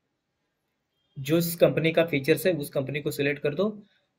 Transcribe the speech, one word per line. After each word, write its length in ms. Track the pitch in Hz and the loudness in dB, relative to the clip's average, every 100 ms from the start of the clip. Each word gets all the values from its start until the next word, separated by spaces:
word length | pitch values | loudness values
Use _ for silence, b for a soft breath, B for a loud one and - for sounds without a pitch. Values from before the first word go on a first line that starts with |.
| _ _ _ _ _ _ _ _ _ _ _ - | _ _ _ _ _ _ _ _ _ _ _ -12
जो 200 | 135 165 | 0 2
इस 180 | 170 - | 2 2
कंपनी 340 | 160 139 160 | 2 4 0
का 140 | 165 165 | 2 0
फीचर्स 400 | 143 135 156 190 | 0 2 2 2
है 60 | 160 | -2
उस 140 | 143 | -2
कंपनी 320 | 143 131 147 | -4 -4 -6
को 100 | 147 | -6
सिलेक्ट 300 | 139 143 143 | -2 -2 -2
कर 120 | 147 147 | -4 -2
दो, 140 | 208 208 B B B | -2 -4 B B B